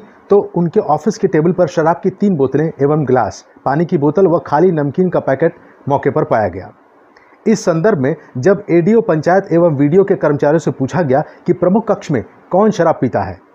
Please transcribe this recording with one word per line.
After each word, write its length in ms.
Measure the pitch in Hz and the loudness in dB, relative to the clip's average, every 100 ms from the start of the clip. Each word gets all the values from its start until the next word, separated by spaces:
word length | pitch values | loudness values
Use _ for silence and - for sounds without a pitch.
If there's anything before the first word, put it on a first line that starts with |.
| - - - | -4 -10 0
तो 220 | 202 - 170 | 0 0 -2
उनके 220 | 170 214 | -2 -2
ऑफिस 380 | - 151 233 - | 0 0 -2 -2
के 100 | 190 | 0
टेबल 240 | 160 165 | 0 0
पर 160 | 180 175 | 2 0
शराब 280 | - 160 170 | 0 0 0
की 140 | 190 | -2
तीन 260 | 185 202 165 | -2 0 0
बोतलें 320 | 131 139 160 | 0 0 -2
एवं 380 | - 143 156 131 | -2 0 0 0
गिलास, 400 | 131 101 - - - - | 0 0 -6 -18 -8 -4
पानी 200 | 139 170 | -2 0
की 120 | 180 | 0
बोतल 300 | 156 151 190 | 0 2 2
व 120 | 170 | 0
खाली 320 | - 147 185 | 0 2 2
नमकीन 380 | 160 143 135 185 | 0 -2 -2 -2
का 100 | 165 | -2
पैकेट 360 | - 135 165 - - - - | -2 0 -2 -4 -20 -12 -4
मौके 200 | 139 147 | -2 0
पर 140 | 151 | -2
पाया 240 | 151 120 107 | 0 0 -2
गया। 280 | 92 80 - _ _ _ _ _ _ - | -4 -14 -20 _ _ _ _ _ _ -2
इस 180 | 220 - | 0 0
संदर्भ 320 | 165 170 160 | 0 0 0
में 180 | 131 156 - 127 | -2 -4 -8 -2
जब 280 | 147 196 - | 0 0 0
एडीओ 300 | 170 170 226 | 0 4 2
पंचायत 420 | 220 160 156 190 190 | 2 0 2 0 2
एवं 220 | 165 175 139 | 2 2 2
वीडीओ 280 | 143 180 | 2 2
के 120 | 190 185 | 2 2
कर्मचारियों 440 | 156 147 147 160 | 0 0 2 0
से 120 | 156 | -2
पूछा 300 | - 131 180 | -4 -4 -2
गया 200 | 160 131 | 0 0
कि 320 | 151 - - | -2 -6 -4
प्रमुख 380 | 175 180 214 208 | -2 0 0 0
कक्ष 200 | 202 - | -4 -2
में 120 | 131 95 - - | -6 -6 -14 -4
कौन 200 | 180 214 | 0 2
शराब 240 | 185 165 151 | 2 0 0
पीता 280 | 131 110 98 | -2 -2 -6
है, 100 | 95 _ | -8 _